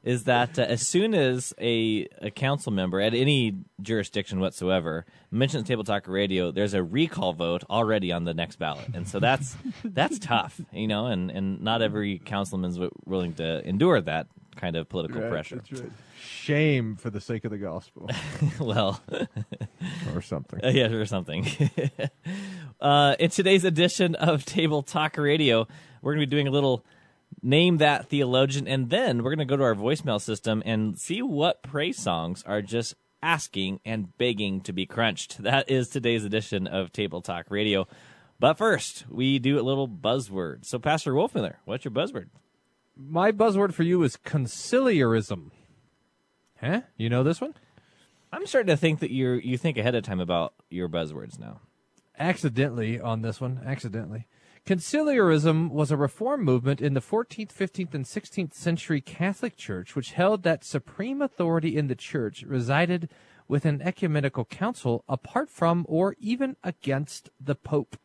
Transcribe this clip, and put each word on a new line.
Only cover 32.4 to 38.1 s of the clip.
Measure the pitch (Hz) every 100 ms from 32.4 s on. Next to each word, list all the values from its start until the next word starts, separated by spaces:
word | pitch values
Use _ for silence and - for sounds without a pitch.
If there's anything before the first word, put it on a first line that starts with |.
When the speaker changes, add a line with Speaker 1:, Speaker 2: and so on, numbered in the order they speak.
| -
Speaker 1:
are | 104
just | 98 117 117 - _ _
asking | 160 160 - 98 95 98 113
and | 113 92 -
begging | 123 107 104 95
to | -
be | 90 90
crunched. | - 113 90 - -
That | 101 135 -
is | 131 120
today's | 139 117 117 104
edition | 107 104 101 92
of | 95 87
Table | - 101 85
Talk | - 85 -
Radio. | 101 107 98 92 - -